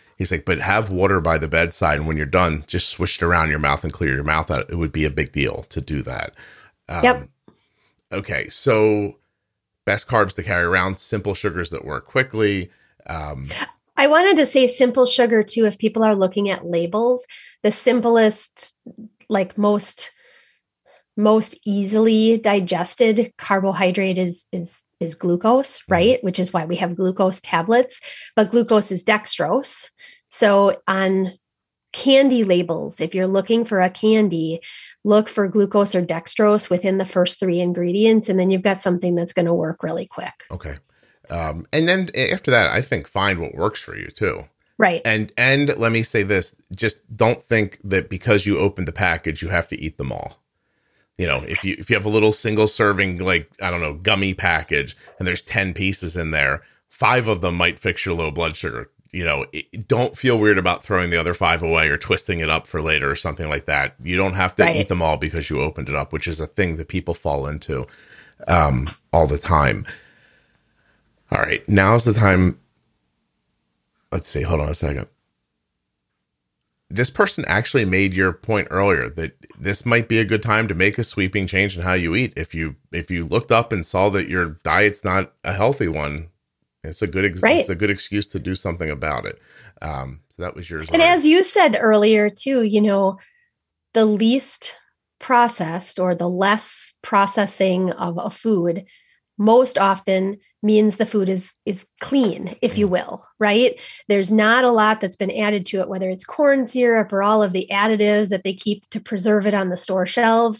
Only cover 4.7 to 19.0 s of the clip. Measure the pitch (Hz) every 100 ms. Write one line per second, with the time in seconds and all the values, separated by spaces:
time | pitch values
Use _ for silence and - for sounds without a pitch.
4.7 | 85 80 78 76 69 71 73 65 50 -
5.7 | - 67 73 - 62 - - - - _
6.7 | _ - 175 247 247 143 _ _ _ _
7.7 | _ _ _ - 95 98 78 - - 139
8.7 | 110 107 104 101 - _ _ _ _ _
9.7 | _ - 104 - 120 101 - 85 87 87
10.7 | 92 92 95 - 107 98 95 101 82 85
11.7 | 80 - 76 - 131 131 110 104 98 87
12.7 | _ _ _ - 80 76 67 69 - -
13.7 | - _ - 277 311 381 320 277 277 247
14.7 | 247 254 247 247 - 240 220 214 - 220
15.7 | 196 220 220 220 202 185 196 202 190 170
16.7 | 170 170 214 233 247 - - - _ 208
17.7 | 214 - 247 233 233 220 214 - - -
18.7 | - - -